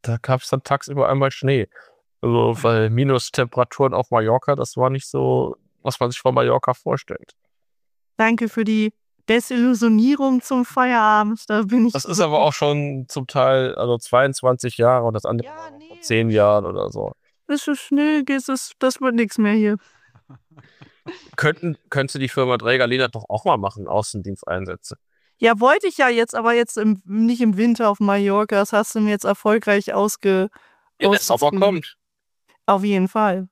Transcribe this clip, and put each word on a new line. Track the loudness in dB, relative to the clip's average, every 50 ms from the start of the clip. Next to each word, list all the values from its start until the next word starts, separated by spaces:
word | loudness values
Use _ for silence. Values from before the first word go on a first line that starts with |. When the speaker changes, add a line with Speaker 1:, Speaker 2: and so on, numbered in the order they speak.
Speaker 1:
Da | -4 -4 -6 -6
gab's | -2 -2 -2 -2 0 -4
dann | -4 -4 _
tagsüber | -4 -4 -4 -4 -8 -2 0 0 0
einmal | 2 0 0 -2
Schnee. | -2 -2 -2 0 0 0 -2 _ _ -20 -20 _ _ _ _ _ _ _
Also, | -2 0 2 2 2 2 0 0
weil | 0 2 2 2 2 2
Minustemperaturen | 2 0 2 2 0 0 -2 -4 -2 -2 -2 -2 0 -2 -2 _ 0 0 0 0 2
auf | -2 -2 _
Mallorca, | -2 0 2 2 0 0 0 -2 -2
das | -2 -4 -6 -2
war | -2 -2 -2
nicht | -2 -4 -8 -6
so, | -4 -2 0 0 0 0 -2 -4 -8 _ _ _ _ _
was | _ -8 -4 -4
man | -4 -4
sich | -4 -2
von | -2 0 2
Mallorca | 2 2 2 0 0 0 -2 -4
vorstellt. | -4 _ -4 -4 -4 -6 -12 -16 -16 -16 _ _ _ _ _ _ _ _ _ _ _ _ _ _ _ _ _ _
Speaker 2:
Danke | 0 0 0 2 0 -2 -4
für | -4 -2 -2
die | 0 0 0 0 -2 _ _ _ _ _ _ _ 0
Desillusionierung | 0 0 0 0 0 2 2 2 2 2 4 4 4 4 4 4 2 2 2 0 0 0
zum | 0 -2 -2 -2 -2
Feierabend. | -2 0 0 0 2 2 2 4 4 4 4 2 0 -4 -6 -4 -2
Da | -2 -2
bin | 0 2 2 2 2
ich | 2
Speaker 1:
Das | 0 -2 -4
ist | -4 0 0
aber | 0 2 2 2
auch | 2 2
schon | 2 0 0 0 0 0 -2 -4 -6 -10 -10 _
zum | -10 -10 -10
Teil, | -4 0 2 2 4 4 2 0 -2 -2
also | -4 -2 -2 -2
zweiundzwanzig | -2 -2 0 2 2 2 2 0 0 0 0 0 0 -4 -8 -2
Jahre | 2 2 4 4 4 0
und | -2 -4
das | -2 -4
andere | -4 -4 -4 -6 -8
Speaker 2:
Ja, | -14
Speaker 1:
war | -16 -18 -18
vor | -20 -20
Speaker 2:
nee. | -20 -20 -20 -18
Speaker 1:
zehn | -4 0 0 0 2 2
Jahren | 2 4 4 4 4 2 0
oder | -2 -6 -6 -8 -8
so. | -8 -8 -10 -10 -10 _ _ _ _ _ _
Speaker 2:
Das | -4 -4 -4 -2 -4
ist | -6 -6
schnell, | -4 -2 0 2 2 2 0 0 0
das | -2 -4 -4 -2 -4
ist, | -6 -6 -6 -12 -6 _
das | -2 -2 0 0
wird | -2 0 2
nix | 2 0 0 0 0
mehr | 2 2 4
hier. | 2 2 2 0 -2 _ _ _ _ _ _ _ -20 _ _ -20 -20 _ _ _ -20 -20 _ _ _ -20 -20 _ _ _ -18 -18 -18 -20 -14 -6
Speaker 1:
Könnten, | 0 0 0 0 0 -6 -6 -6 _ _ _
könnte | -4 -4 -4 -2 -4 -6
die | -6 -4
Firma | 0 0 0 0 0 0
Dräger | 2 0 2 2 2
Leder | 2 2 0 0 -2
doch | -4 -10 -10 -6
auch | -8 -2 0
mal | 0 0
machen, | 0 0 -6 -8 -8 -8 -2
Außendiensteinsätze. | -2 -2 -2 -4 -10 -10 -10 -10 -12 -12 -8 -8 -6 -6 -6 -10 -12 -14 _ -18 -20 _ _ _ _ _ _ _ _ _
Speaker 2:
Ja, | 0 0 2 4
wollte | 2 2 2 2 0
ich | -4 0
ja | 0 0 2
jetzt, | 2 0 -2 -2 -4
aber | -2 0 2
jetzt | 2 2 0 -2 -4
im, | -2 0 0 0 0 _
nicht | -6 -2 0 0 0 2 2
im | 0 0 2
Winter | 2 2 2 2 2 2 0
auf | 0 0
Mallorca. | 0 0 2 0 0 2 2 0 0 0 0
Das | 0 0 2
hast | 0 0 0 0 -2
du | 0
mir | 0 0
jetzt | 0 -2 -2
erfolgreich | -2 -4 0 0 0 0 0 2 0 0 0 0 -2 -2
ausge-, | -2 -2 -2 -4 -2 0 0 0 0 0 -4 _ -18 _ _ _ _ _ _ _ _
Speaker 1:
Ja, | 0 0
der | 2 0
Sommer | 0 -2 0 2 2
Speaker 2:
ausgetrieben. | 0 2 2
Speaker 1:
kommt. | 2 2 2 -2 -6 -10 -20 _ _ _ _ _ _ _ _ _ _ _ _ _ _
Speaker 2:
Auf | 0 0 2 2
jeden | 0 2 2 0 0
Fall. | 0 0 0 0 0 -2 -6 -10